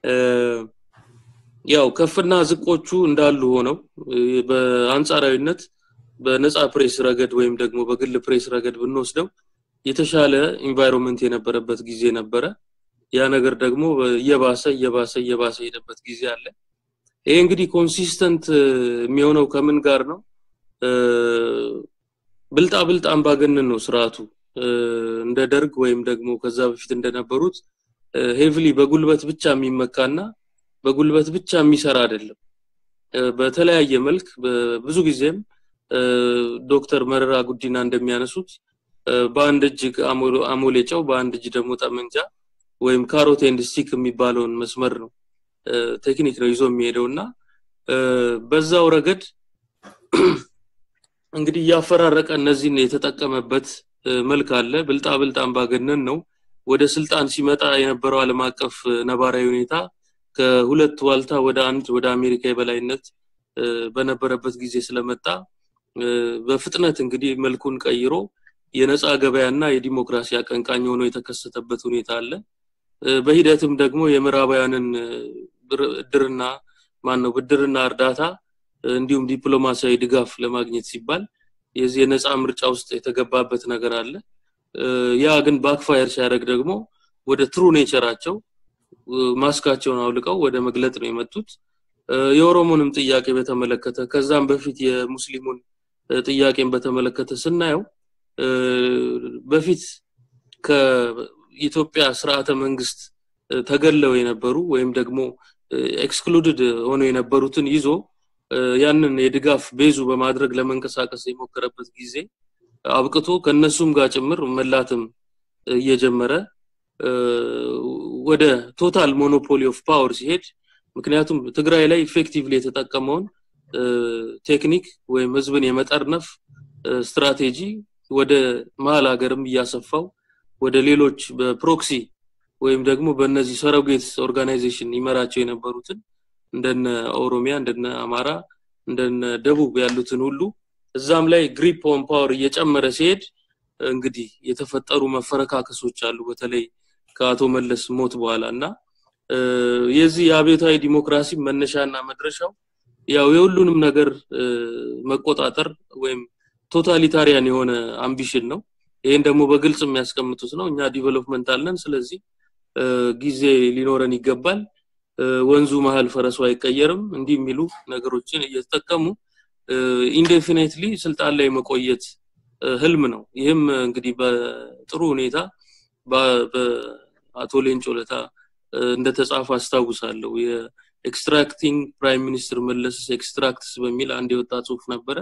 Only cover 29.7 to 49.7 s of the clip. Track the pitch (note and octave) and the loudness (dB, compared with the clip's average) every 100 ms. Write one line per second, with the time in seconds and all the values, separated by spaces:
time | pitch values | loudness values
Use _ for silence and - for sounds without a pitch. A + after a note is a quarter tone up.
29.7 | B2+ B2+ - C3 D#3 G#3+ - _ _ _ | -2 -2 -2 -2 -2 -8 -14 _ _ _
30.7 | _ C3+ C3+ D3+ D3+ D#3 F3+ - F3 D3+ | _ -2 2 4 4 2 -4 -2 4 6
31.7 | D3 D3 C3 A#2 G#2+ G#2+ - _ _ _ | 4 2 2 2 -2 -10 -20 _ _ _
32.7 | _ _ _ _ B2+ B2+ A#2+ C3 C3 F3 | _ _ _ _ -2 -2 0 -2 2 4
33.7 | E3+ C#3+ C3 C3+ F#3 - - B2+ A#2+ A#2+ | 4 4 2 2 -2 -4 -6 -2 0 0
34.7 | A#2 B2+ E3+ D#3 C3 C#3+ F#3+ - _ _ | -4 -2 0 0 2 0 -2 -12 _ _
35.7 | _ _ B2+ B2+ B2 B2 A#2+ A#2+ A#2+ B2+ | _ _ -2 0 2 2 0 -2 -6 0
36.7 | C#3+ C#3 C#3+ B2+ C3+ C3 C3 B2 B2 C3 | 0 2 -2 0 0 2 0 -2 -6 -4
37.7 | B2+ B2 B2 B2 A#2+ B2 F#3 F#3 - _ | -2 -2 -2 -2 -4 -4 -8 -12 -18 _
38.7 | _ _ _ - B2 B2 B2+ D3 C#3+ C#3 | _ _ _ -2 0 0 2 4 4 2
39.7 | C#3 C3 B2 C#3 C3 B2+ C3 C3 C3 C3+ | 0 -4 -2 -2 0 0 0 0 0 2
40.7 | B2+ A#2+ E3+ D3 C3 B2+ A#2+ A#2+ B2 A#2+ | 2 0 -2 0 0 -2 -6 -6 -6 -4
41.7 | B2 B2+ B2 A#2+ C#3+ F#3 _ _ _ _ | -6 -6 -6 -6 -8 -8 _ _ _ _
42.7 | _ B2+ B2+ B2 D3+ D3 C#3+ C#3 B2+ B2 | _ 2 2 2 2 4 6 4 2 -4
43.7 | - C#3 B2+ B2+ A#2+ B2 A#2+ A#2 A#2 A#2 | -6 -4 -2 -4 0 0 0 -2 -4 -8
44.7 | B2+ B2+ A2+ A2+ _ _ _ _ _ - | -4 -4 -4 -12 _ _ _ _ _ -6
45.7 | A#2+ A#2 A#2 - C#3 D3 B2 B2 A#2+ C3 | -4 -4 -4 -4 0 -2 0 0 2 0
46.7 | B2 A#2+ A#2+ A#2+ D3 A#3 - _ _ _ | 2 -2 -2 -4 -4 -10 -14 _ _ _
47.7 | _ - C3 B2+ B2+ A#2+ A#2 A#2 D3+ D#3 | _ -4 0 2 2 0 -2 0 0 4
48.7 | F3 E3 D#3 D3 F#3+ - _ _ _ _ | 4 6 6 2 -2 -6 _ _ _ _